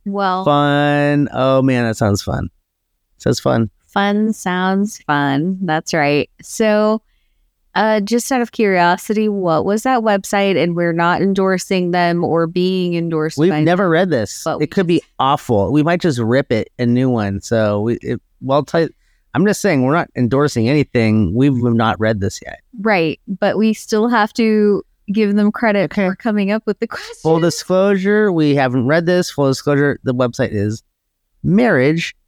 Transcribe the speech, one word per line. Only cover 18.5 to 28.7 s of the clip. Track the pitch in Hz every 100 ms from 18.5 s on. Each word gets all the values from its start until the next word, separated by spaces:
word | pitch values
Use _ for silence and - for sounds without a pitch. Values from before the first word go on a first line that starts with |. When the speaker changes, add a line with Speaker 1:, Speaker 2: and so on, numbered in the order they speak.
| 143
Speaker 2:
t-, | 139 170 151 _ _ _ _
I'm | - 202
just | 196
saying, | 208 147
we're | 127
not | 165 - -
endorsing | 120 131 143 120 113
anything. | 147 131 123 110 110 92 107
We've | 143
not | 127 120 113 113 90
read | 110 110
this | 98 - -
yet. | - _ 233
Speaker 1:
Right. | 214 190 160 - -
But | 185 202 175
we | 220
still | 214 - 214 233
have | 240 214 -
to | 226 214 208 196 - _ -
give | 202 208 208
them | 208
credit | - 226 202 190
Speaker 2:
Okay. | - 185
Speaker 1:
for | 190
coming | 240 208 196
up | 220 220
with | 196
the | 226
question. | - - 480
Speaker 2:
Full | - 240
disclosure, | 170 - - 185 196 196 196 208 214
we | 165 151 139
haven't | 131